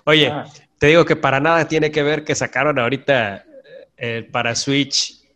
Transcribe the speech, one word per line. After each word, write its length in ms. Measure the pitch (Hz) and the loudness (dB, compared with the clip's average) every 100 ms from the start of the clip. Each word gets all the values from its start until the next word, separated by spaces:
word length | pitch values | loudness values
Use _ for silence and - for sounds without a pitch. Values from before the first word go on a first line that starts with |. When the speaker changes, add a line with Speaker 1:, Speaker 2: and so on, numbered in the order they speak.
Speaker 1:
Oye, 240 | - 156 139 | 2 4 4
Speaker 2:
Ah. 180 | 147 117 - _ _ | 0 -10 -18 _ _
Speaker 1:
te 100 | 147 | 4
digo 180 | 170 160 | 4 4
que 100 | 156 | 0
para 240 | 139 135 | 0 0
nada 280 | 156 165 156 | 2 2 0
tiene 220 | 156 151 | -2 -2
que 140 | 151 | -2
ver 200 | 147 151 151 | -2 -2 -4
que 100 | 143 | -4
sacaron 420 | 127 127 143 135 | -2 -2 0 0
ahorita, 680 | 117 135 - 135 104 98 - - - - - _ | -2 -2 0 0 0 -6 -16 -20 -20 -20 -20 _
eh, 300 | 117 113 113 | -10 -8 -6
para 240 | 123 117 113 | -4 -4 -4
Switch 680 | - 139 135 - - - _ | -2 -2 -2 -4 -6 -10 _